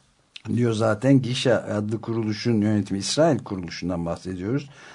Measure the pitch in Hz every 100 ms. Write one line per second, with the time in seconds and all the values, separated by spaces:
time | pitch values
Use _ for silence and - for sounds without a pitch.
0 | _ _ _ - 107 107 120 107 110 107
1 | 127 139 110 127 127 101 98 104 107 110
2 | - 117 107 104 120 110 107 104 101 98
3 | 98 - 165 120 - 95 85 - 87 87
4 | 85 80 90 92 95 139 139 - -